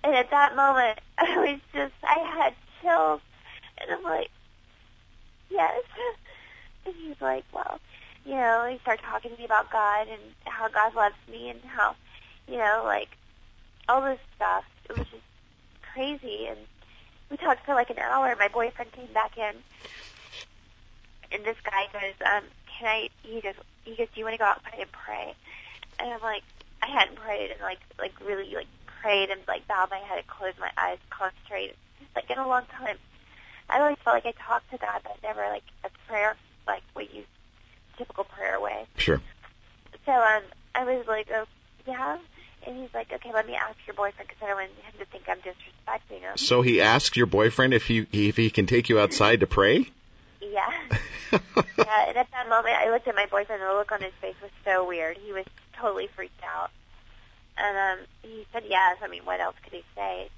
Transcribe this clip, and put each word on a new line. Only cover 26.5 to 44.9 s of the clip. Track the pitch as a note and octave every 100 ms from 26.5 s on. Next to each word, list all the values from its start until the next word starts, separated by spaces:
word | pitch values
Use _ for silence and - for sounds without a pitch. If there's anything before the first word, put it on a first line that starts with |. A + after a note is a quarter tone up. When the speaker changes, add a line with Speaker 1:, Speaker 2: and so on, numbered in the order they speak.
| - - -
Speaker 1:
I | -
hadn't | C4 G3 -
prayed | A3 G#3 G3
and, | F#3+
like, | G3 F#3 - -
like, | G3 - G3
really, | G3 G3 F#3+
like, | - - - -
prayed | A3 G3+ G3
and, | F#3+ -
like, | F#3 -
bowed | F#3+ F#3
my | G3
head | G3+ F3+
and | -
closed | - F#3+ F#3
my | F#3 -
eyes, | F3+ F3+ -
concentrated, | - F#3+ - - G3 G3 - _ - C#4 -
like, | -
in | B3
a | C4
long | B3 B3
time. | - B3+ G3 - - - - - - -
I | -
always | D4 C#4+
felt | - A#3
like | A#3
I | -
talked | - A#3 -
to | B3+
God, | G#3 G#3
but | G#3+ G#3
never, | G#3+ G#3 G3+
like, | G#3 - -
a | G3 - -
prayer, | G3 G#3 A3 _ - -
like, | F#3+ -
what | - G2+
you, | G#2 G#2 _ - _ - - - -
typical | B3 -
prayer | - - G3 -
way. | G3+ G#2 A2+ -
Speaker 2:
Sure. | - D2+ - - - _ - - - - -
Speaker 1:
So, |
um, | B3+ A3 G#3+ F#3+ - -
I | - B3+
was | B3+ A3+
like, | A3 G#3+
"Oh, | A3+ A3 - _ _ -
yeah?" | B3+ C4+ D#4+ F4 - - - -
And | B3
he's | B3+
like, | A#3+ A3+
"Okay, | - A#3+
let | A3 A3
me | A#3+
ask | G#3+ A3 -
your | G3+
boyfriend | G3+ G3+ G3+
'cause | -
I | G#3
don't | G3
want | F#3+
him | G3 A3